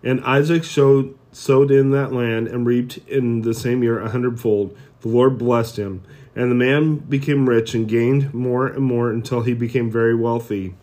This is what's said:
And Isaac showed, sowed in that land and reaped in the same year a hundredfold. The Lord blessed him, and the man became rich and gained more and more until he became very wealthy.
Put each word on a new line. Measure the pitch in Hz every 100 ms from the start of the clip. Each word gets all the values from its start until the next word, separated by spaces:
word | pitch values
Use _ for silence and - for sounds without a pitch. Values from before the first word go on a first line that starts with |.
And | 113 131
Isaac | 123 135 151 165
showed, | 165 - 139 139 135 - _
sowed | - - 135 139
in | 135 135
that | 139 131
land | 123 117 113 113
and | 120 120
reaped | 120 120 - -
in | 139 123 117
the | 113
same | 113 123 123
year | 120 117
a | 107
hundredfold. | 123 123 120 117 104 98 - - _
The | 113
Lord | 120 131 127
blessed | 120 120 113 -
him, | 101 92 - - - -
and | 123
the | 123
man | 127 143 156 147
became | - 139 139 143 131
rich | 117 110 113
and | 110
gained | 117 117 139 139
more | 120 127 123 131
and | - 135
more | 120 120
until | 110 113 123
he | 110
became | 117 117 127 117
very | 113 113 117
wealthy. | 117 117 117 104 95 92